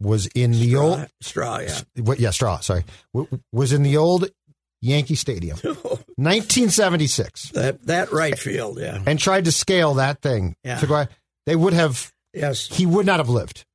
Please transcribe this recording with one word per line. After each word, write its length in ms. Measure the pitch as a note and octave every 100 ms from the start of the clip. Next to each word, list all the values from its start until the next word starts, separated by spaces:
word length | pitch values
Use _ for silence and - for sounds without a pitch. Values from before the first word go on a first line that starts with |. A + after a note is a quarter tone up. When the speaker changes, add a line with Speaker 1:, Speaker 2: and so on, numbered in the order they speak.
Speaker 1:
was 240 | G2+ G#2+ F#2
in 240 | B2 B2
the 180 | A#2 A#2+
Speaker 2:
Straw, 100 | C3
Speaker 1:
old 260 | D3+ F3 D3 _
Speaker 2:
Straw, 360 | - - A#2+ A2
yeah. 60 | -
Speaker 1:
S-, 180 | - - -
what, 220 | A2+ C3+
yeah, 120 | A2+
Straw, 280 | F2+ A#2+ E2+
sorry. 240 | - F2+ E2 - _
W-, 260 | A#2+ - B2+ -
was 180 | A#2 C3+
in 100 | C#3+
the 120 | C#3+ C#3+
old 320 | E3 F3+ F#3 - _ _ _ _
Yankee 340 | A#2 C#3+ C3+ D#3
Stadium, 420 | - G#2 E2+ D#2 - D#4 -
Speaker 2:
<laughs> 300 | - - -
Speaker 1:
nineteen 520 | D3 G#3 G#3+ - A#3
seventy-six. 800 | E3+ G3 F3 D3 - - - -
Speaker 2:
That, 340 | - C3 C3+ -
that 260 | E3+ -
right 260 | D3+ D#3+ -
field, 420 | C3+ - A2 E2+
yeah. 220 | D#2+ E2+ G2
Speaker 1:
And 140 | D3+
tried 260 | G3 F#3+ E3+
to 60 |
scale 420 | D3+ - F#3 D#3+ C3+
that 260 | C3+ C#3+
thing 340 | D3 A#2 F#2 E2
Speaker 2:
Yeah. 160 | C3 A#2+
Speaker 1:
to 80 | -
go, 180 | D3+ C#3+ - _ _ -
they 100 | E3
would 180 | F3+
have, 380 | E3+ D#3+ B2 - _ _
Speaker 2:
Yes. 340 | - D3 C3 - -
Speaker 1:
he 100 | F3+
would 180 | F3+ G#3+
not 140 | F3+
have 100 | C3
lived. 360 | A#2+ - - -